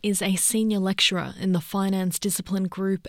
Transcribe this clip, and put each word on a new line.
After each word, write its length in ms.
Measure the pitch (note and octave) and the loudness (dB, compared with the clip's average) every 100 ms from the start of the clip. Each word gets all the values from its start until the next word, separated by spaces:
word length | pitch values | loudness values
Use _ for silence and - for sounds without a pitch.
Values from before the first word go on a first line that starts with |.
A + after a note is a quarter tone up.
is 180 | G#3 G3 | 0 0
a 140 | F#3+ F#3+ | 2 2
senior 440 | - A3 A3 G#3 | 2 2 2 2
lecturer 560 | F#3+ F#3+ - F#3 - - | 0 2 2 0 -4 -4
in 140 | F#3+ | 0
the 80 | F3+ | 0
finance 580 | - G3 F#3+ F#3+ F#3 - | 0 -2 0 0 0 -2
discipline 480 | G#3 - - F#3+ F#3 | -2 -4 -2 -2 -2
group 400 | F#3 F#3+ F#3+ | -2 -2 -2